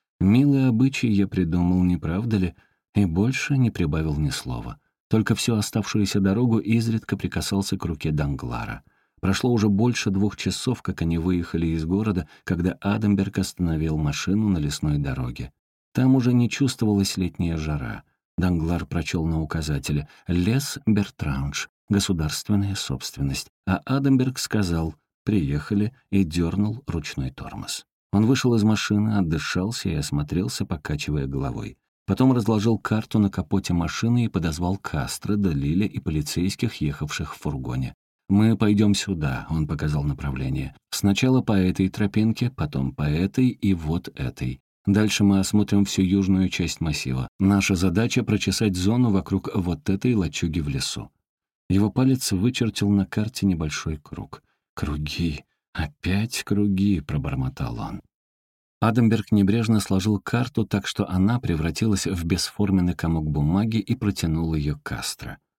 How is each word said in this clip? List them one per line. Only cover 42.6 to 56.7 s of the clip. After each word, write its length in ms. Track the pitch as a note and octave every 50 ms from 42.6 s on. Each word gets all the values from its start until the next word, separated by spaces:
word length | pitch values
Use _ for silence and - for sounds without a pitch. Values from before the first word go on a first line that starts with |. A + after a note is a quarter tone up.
| D#2+ D2 - C2+ C2+ C2 -
по 100 | - D2
этой 440 | D2 D2 E2 F#2 G3 - C3 C3 B2+
и 260 | A2 - - G2 F#2+
вот 340 | E2+ D#2 D2+ E2 F2+ - - -
этой. 440 | - C2+ B1 - - - B1 B1+ - _ _ _ _ _
Дальше 380 | G2+ G2 G#2+ G#2+ G#2+ - - G2+
мы 140 | G2+ G2 G2
осмотрим 480 | F#2+ - - G#2 G2+ - G#2 G2+ G2+
всю 160 | - - -
южную 480 | F#2+ F2+ F#2+ G2 G2 F#2 F#2+ F#2 F#2+ F2+
часть 320 | - - F2 E2 - -
массива. 460 | E2+ D#2+ D2 - - C2 B1+ B1+ B1 - - -
Наша 360 | F#2+ G2 G2+ G2 F#2 - G2
задача — 480 | E2 F#2 F#2 E2+ G2+ A2+ A#2+ - B2+ G#2
прочесать 520 | - G#2+ G2 - G2 F#2+ - A2+ G#2+ F#2
зону 340 | F2+ F2+ G2+ A2+ B2 B2+ A#2
вокруг 380 | G2 F#2+ - - G2+ F#2+ - - -
вот 340 | G#2 F2 F2+ E2+ - - -
этой 260 | F#2+ G2 - B2+ A#2+
лачуги 460 | G#2 F2 D#2 - - - E2 D2+ E2+
в 80 | D2+ D2
лесу". 420 | C2 C2 - - - - - - _ _ _ _ _ _ _ _ _ _ _ -
Его 200 | F#2 G2 G#2 G#2
палец 420 | - B2+ C3 C3+ C3 C3 - -
вычертил 580 | G2+ F2+ G2 B2 B2+ - A#2 A2 G2 - G#2 G2+
на 160 | G2+ G2+ F#2+
карте 400 | - - G#2+ G#2+ A2 - - G2+
небольшой 500 | G2 F#2 D#2+ D#2+ D#2 - - - E2 D#2+
круг. 460 | D2+ - - - - - - - - _ _ _ _ _ _ _
"Круги, 720 | - - D2+ D2 D2 D2+ D2 - - F2 E2 D2 C#2 - _ _ _ _ _
опять 680 | - - D#2+ D2 - _ - F2+ F#2+ G2+ A2 A#2+ - - -
круги", 560 | - G#2 G2+ G#2 G#2